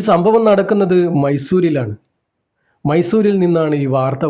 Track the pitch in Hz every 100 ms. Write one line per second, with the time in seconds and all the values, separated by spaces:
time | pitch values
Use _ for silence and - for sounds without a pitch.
0 | 214 170 190 226 220 202 190 208 190 180
1 | 175 147 139 143 139 185 170 143 113 104
2 | _ _ _ _ _ _ _ _ 147 160
3 | 175 220 208 196 175 170 156 147 139 131
4 | 131 131